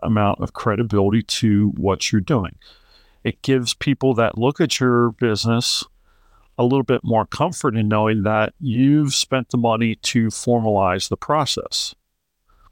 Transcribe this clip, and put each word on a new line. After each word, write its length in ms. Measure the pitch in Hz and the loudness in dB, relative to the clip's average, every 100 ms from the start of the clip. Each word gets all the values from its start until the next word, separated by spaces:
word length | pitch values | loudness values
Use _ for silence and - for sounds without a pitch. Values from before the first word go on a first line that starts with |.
amount 380 | - 107 101 - | 0 2 2 0
of 120 | - | -4
credibility 720 | - - 104 117 104 98 110 | -6 -2 -2 0 2 2 2
to 460 | - - 113 104 104 - | 0 0 2 4 2 0
what 360 | 92 92 - | 0 0 0
you're 100 | 110 | 0
doing. 340 | 92 135 90 - - _ _ _ _ _ | 0 0 -2 -8 -20 _ _ _ _ _
It 180 | - - | -8 -6
gives 320 | - 131 120 | 0 0 0
people 400 | - - 139 131 | -4 -2 0 0
that 240 | 117 113 - | 2 0 0
look 240 | 120 143 | -2 0
at 180 | 160 - | -2 0
your 320 | 127 120 120 | 2 2 2
business 680 | 110 120 104 113 117 120 - - _ _ _ _ _ _ - | 0 -2 0 0 0 0 -4 -6 _ _ _ _ _ _ -2
a 80 | |
little 200 | 123 135 | 0 2
bit 180 | 123 123 | 0 -2
more 220 | - 113 101 | 0 0 0
comfort 500 | - 160 170 147 113 | -2 -4 -2 -4 0
in 120 | 107 | 0
knowing 340 | 107 110 110 | 2 2 0
that 320 | 101 110 107 - | 0 0 -2 -4
you've 560 | 139 117 135 151 143 - | -4 2 4 4 2 -2
spent 340 | - 131 120 | -2 -4 -2
the 80 | 127 | 0
money 380 | 117 110 113 107 | 0 0 0 -4
to 320 | - 123 113 | -2 0 0
formalize 840 | - - 120 110 104 95 92 - | -2 0 0 2 2 2 0 -4
the 80 | - | -6
process. 760 | - 151 139 - - - - - _ _ _ _ _ _ _ | -2 -2 -2 -4 -6 -8 -8 -12 _ _ _ _ _ _ _